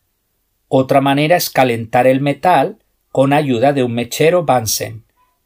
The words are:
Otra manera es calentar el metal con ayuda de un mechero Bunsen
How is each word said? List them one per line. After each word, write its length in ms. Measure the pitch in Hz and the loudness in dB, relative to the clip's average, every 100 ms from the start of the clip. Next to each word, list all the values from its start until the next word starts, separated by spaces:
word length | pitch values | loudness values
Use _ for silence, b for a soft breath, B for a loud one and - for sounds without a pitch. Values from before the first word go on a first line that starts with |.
| _ _ _ _ _ _ _ | _ _ _ _ _ _ _
Otra 340 | 135 131 139 | -2 0 0
manera 360 | 139 139 151 127 | 0 0 0 0
es 120 | - | 0
calentar 580 | - 131 117 113 123 127 | 0 0 -2 -2 0 2
el 140 | 131 | 2
metal 580 | 143 139 180 165 156 208 _ _ _ | -2 -2 0 2 0 -6 _ _ _
con 220 | - 135 | -2 2
ayuda 400 | 143 147 120 135 | 2 0 0 0
de 120 | 139 | 0
un 100 | 123 | -2
mechero 500 | 117 117 - 156 180 | -4 -6 -2 0 2
Bunsen 600 | 156 127 110 - 113 113 - _ _ _ | 0 0 -2 -6 -8 -14 -20 _ _ _